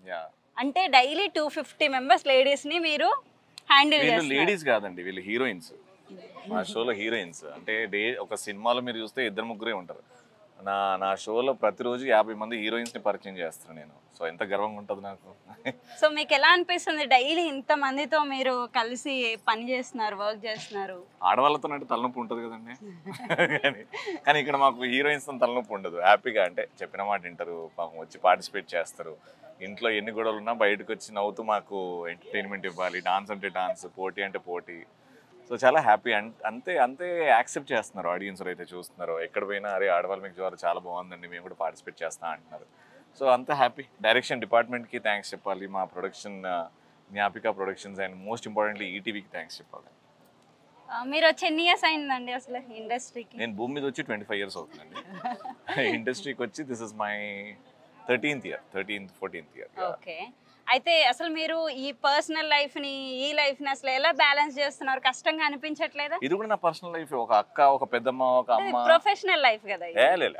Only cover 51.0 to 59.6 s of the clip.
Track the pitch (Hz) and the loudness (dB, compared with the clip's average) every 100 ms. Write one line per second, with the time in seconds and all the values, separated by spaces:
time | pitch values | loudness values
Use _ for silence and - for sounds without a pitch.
51 | 254 302 320 320 349 311 349 381 349 311 | -2 4 4 4 0 2 2 4 2 0
52 | 285 254 247 247 247 247 254 220 220 240 | -2 -4 -4 -8 -8 -12 -10 -16 -4 -4
53 | - 240 226 - 117 101 120 143 139 143 | -4 -14 -14 -6 -6 -4 -4 -2 -2 -4
54 | 143 107 104 104 98 92 78 - 78 - | -4 -6 -2 -4 -4 -8 -12 -18 -16 -16
55 | - - - - 762 - - - 127 117 | -14 -10 -8 -8 -12 -14 -6 -2 0 0
56 | 113 127 143 123 120 - 139 113 110 107 | -4 -4 -8 -6 -6 -6 -10 -8 -8 -6
57 | 104 104 104 101 104 104 - _ - - | -6 -4 -8 -10 -14 -18 -20 _ -20 -16
58 | - - 147 139 95 71 - 95 98 104 | -2 0 0 -4 -6 -10 -8 -8 -6 -8
59 | 95 _ 95 87 76 65 | -10 _ -10 -10 -16 -20